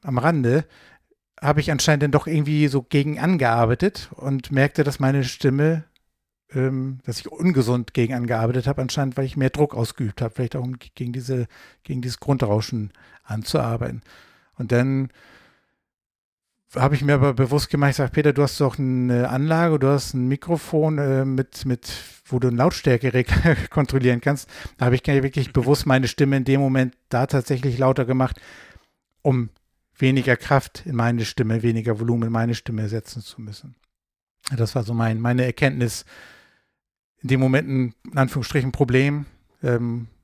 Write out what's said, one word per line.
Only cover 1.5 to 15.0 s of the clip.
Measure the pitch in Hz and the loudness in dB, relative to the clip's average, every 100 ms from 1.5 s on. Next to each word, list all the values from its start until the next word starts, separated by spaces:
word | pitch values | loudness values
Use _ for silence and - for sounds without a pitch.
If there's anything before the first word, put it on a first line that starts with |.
| 147 | 0
ich | 147 | 0
anscheinend | 143 - 147 | 0 2 2
dann | 143 | 4
doch | 135 - | 2 2
irgendwie | 156 147 151 147 | 0 2 2 2
so | 135 | 2
gegen | 120 147 147 147 | 0 0 0 0
angearbeitet | 156 180 123 117 113 123 190 - - | 0 2 2 4 2 2 0 -2 -14
und | - 135 135 - | -10 -4 -4 -2
merkte, | 135 139 - | 0 2 2
dass | 143 - | -2 2
meine | 135 139 | 2 2
Stimme, | 127 - 143 135 151 165 - _ _ _ _ _ _ | 0 0 0 2 2 0 -4 _ _ _ _ _ _
ähm, | 135 131 131 131 131 | -4 -2 -2 -6 -8
dass | - 117 | -10 -10
ich | - | -10
ungesund | - 175 139 117 123 113 | -2 0 2 2 0 -2
gegen | - 117 | -2 -2
angearbeitet | 127 120 117 113 123 120 | -2 -2 0 0 0 -2
habe, | 139 | -2
anscheinend, | 131 - 139 123 | -4 -2 -2 -2
weil | |
ich | 131 - | -4 0
mehr | 131 | 0
Druck | - 147 | 2 -2
ausgeübt | - 113 - 113 - | 0 -6 -4 -6 -4
habe, | 117 | -6
vielleicht | - 120 | -4 -6
auch | 131 | -4
um | 123 123 - | -8 -8 -14
gegen | - 123 | -12 -10
diese, | 123 123 131 117 - - _ | -8 -6 -4 -4 -10 -20 _
gegen | - 131 | -10 -6
dieses | 123 113 | -6 -6
Grundrauschen | - 139 110 107 - 117 107 - - - | -2 0 2 0 -2 -6 -8 -12 -20 -20
anzuarbeiten. | - 107 113 156 117 117 120 120 - - - _ _ - | -10 -8 -4 -2 -2 -2 -6 -8 -14 -20 -20 _ _ -10
Und | 113 | 0
dann | 120 131 135 | 0 2 0